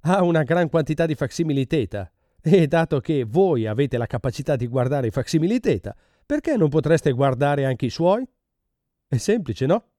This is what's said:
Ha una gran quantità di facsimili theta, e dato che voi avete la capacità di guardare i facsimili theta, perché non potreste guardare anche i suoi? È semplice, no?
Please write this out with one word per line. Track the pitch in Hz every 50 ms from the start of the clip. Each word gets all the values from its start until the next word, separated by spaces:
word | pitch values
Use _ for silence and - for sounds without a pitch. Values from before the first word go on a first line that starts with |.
| _
Ha | 151 180 202 185
una | 175 170 160 151
gran | 117 165 175 175 151
quantità | - 165 151 131 156 147 165
di | 165 151
facsimili | - 151 127 - - 170 156 147 135 135
theta, | 120 - 156 117 92 - 104 98 - _ _ _ _ _ _ _
e | 160 170 196 165
dato | 139 170 165 165 - 160 139
che | - - 160 143 123
voi | 107 107 165 196 190 160 120 110
avete | 107 107 113 143 135 - 117
la | 117
capacità | - - 120 - 139 110 - 139 - 151
di | 123 120
guardare | 120 117 131 123 127 143 143 127 113
i |
facsimili | - 139 131 - - 160 156 180 226 254
theta, | - 240 151 95 - 101 - - _ _ _ _ _
perché | _ 294 302 - - 302
non | 240 165 147
potreste | 135 156 - 151 165 156 - 160 127
guardare | 117 139 139 131 120 143 143 147 143 139
anche | 135 131 113 -
i | 123
suoi? | - - 165 175 196 226 262 - _ _ _ _ _ _ _ _ _ _ _ _ _ _ _
È | _ - 117
semplice, | - - 208 240 175 131 107 - 131
no? | 139 175 226 _ _ _